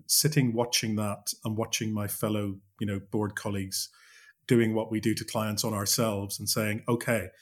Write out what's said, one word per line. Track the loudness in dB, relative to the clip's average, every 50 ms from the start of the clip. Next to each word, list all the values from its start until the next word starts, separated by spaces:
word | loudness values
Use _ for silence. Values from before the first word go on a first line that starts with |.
| -2
sitting | 0 2 4 4 4 4 4 4 4 2
watching | 0 0 0 0 0 0 0 0
that | 0 0 -2 -4 -6 -6 -10 -10 -6 -6
and | -4 -2
watching | -2 -2 -2 -2 -2 -2 -2 -2
my | -2 -2 -4
fellow, | -4 -2 -2 0 0 0 -2 -2 -4 -8 -12 _ _ _
you | -4
know, | -2 -2 -4 -4 -4
board | -2 -2 -2 -2 -4
colleagues | -6 -6 -4 -4 -4 -4 -4 -4 -6 -6 -8 -10 -18 -20 -20 -20 -20 -20 -20 -20 _ _
doing | 4 6 6 6 6 4
what | 0 -2 0
we | -2 0
do | 2 0 0
to | 0 -4
clients | -4 -4 -2 -2 -2 -2 -2 -2
on | -2 -2
ourselves | 0 0 0 2 2 2 2 0 0 -2 -4 -6 -6
and | -4 -2
saying, | 0 0 0 0 -2 -2 0 0
"Okay, | 0 0 2 0 0 0 -2 -4 -10 -18